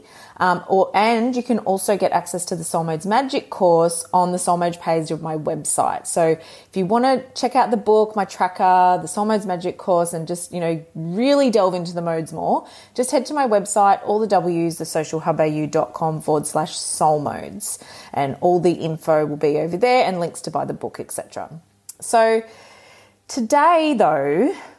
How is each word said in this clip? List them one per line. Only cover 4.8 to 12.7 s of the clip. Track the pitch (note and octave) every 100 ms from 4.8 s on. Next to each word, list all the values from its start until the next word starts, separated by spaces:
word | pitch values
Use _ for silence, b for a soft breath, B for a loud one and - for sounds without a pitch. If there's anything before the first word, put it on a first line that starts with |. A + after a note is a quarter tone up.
| - E3 D#3
of | D#3
my | D#3+ D#3
website. | D3+ D3+ D3 - - - -
So | - E3
if | D#3+ - - -
you | F#3+ F#3
wanna | A3+ B3+ C4 -
check | - A#3+
out | B3+ G#3+
the | A3+
book, | G#3+ G#3+ G#3+ G#3+
my |
tracker, | G3 - F#3 - F#3 F3+ F3+ F3+
the | E3
Soul | - G#3+
Modes | A3
Magic | G3 F3+ F3+ -
course, | - F3 E3+
and | E3+ D#3
just, | F3 -
you | F3
know, | E3 E3 D3+
really | E3 E3 F3+ C4 C#4+ C4+
delve | G#3+ F#3
into | F3+ F3
the | F3
modes | E3+ E3 D#3+
more, | E3 E3+ B3+ B